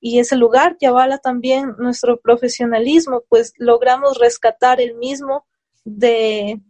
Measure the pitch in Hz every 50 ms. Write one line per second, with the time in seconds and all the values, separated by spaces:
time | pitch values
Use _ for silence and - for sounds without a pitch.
0 | - 233 233 240 240 240 - 254 240 233 220 262 294 349 349 349 - 269 247 247
1 | 254 262 269 277 _ 262 254 247 233 254 262 269 277 269 226 - 240 247 247 240
2 | - 240 247 240 _ - 233 240 254 247 240 - 240 240 233 220 226 254 294 330
3 | 330 285 254 240 240 _ - 226 233 226 _ _ 240 240 233 233 247 254 254 254
4 | 277 277 269 247 240 233 240 - - 233 220 _ - 254 254 254 247 240 233 233
5 | 240 254 277 269 285 269 269 285 _ _ _ _ _ _ _ _ _ 226 214 208
6 | 233 240 233 226 220 220 214 214 208 202 220 214 _ _